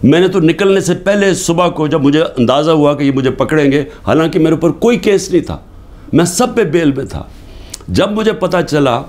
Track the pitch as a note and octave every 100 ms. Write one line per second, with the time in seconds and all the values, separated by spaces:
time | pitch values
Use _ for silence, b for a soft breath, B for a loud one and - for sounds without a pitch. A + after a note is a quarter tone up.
0 | B2+ D#3+ F#3 F#3+ D#3+ D#3+ G3 G3 D3 F3+
1 | G3 G3+ G3 F3+ - E3+ F3 E3+ D#3 D#3
2 | C#3 D3 - - A#2 C3+ D#3 D#3+ D3 C#3
3 | C#3 C3+ C3+ B2+ C3 D#3 C#3+ C#3+ C#3 B
4 | - C3+ D#3+ D#3 D#3+ D#3+ E3 - A3+ A#3
5 | G#3+ G3 F#3+ F3 - D2 - - B B
6 | B C#3+ F3 - B3 A3+ F#3 E3 D#3 C3+
7 | A#2 - - B B B B B - F#2
8 | G3 G#3 G#3+ - F3+ F3+ E3+ D3 C#3 A#2+